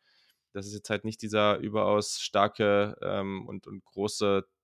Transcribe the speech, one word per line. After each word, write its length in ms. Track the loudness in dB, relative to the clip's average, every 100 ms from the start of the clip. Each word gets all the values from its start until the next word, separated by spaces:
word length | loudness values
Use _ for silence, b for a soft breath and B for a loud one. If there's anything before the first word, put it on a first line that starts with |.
| _ _ _ _ _
Das 140 | -12 -10
ist 80 |
jetzt 160 | -10 -4
halt 160 | -4 -4
nicht 160 | -8
dieser 360 | -2 2 4 2
überaus 640 | 0 0 2 2 0 -4
starke, 800 | -2 2 2 4 4 4 2 -2
ähm, 460 | -6 -4 -4 -6 -8
und, 200 | -12 -12
und 180 | -16 -12
große, 600 | -4 -4 0 2 2 -2 _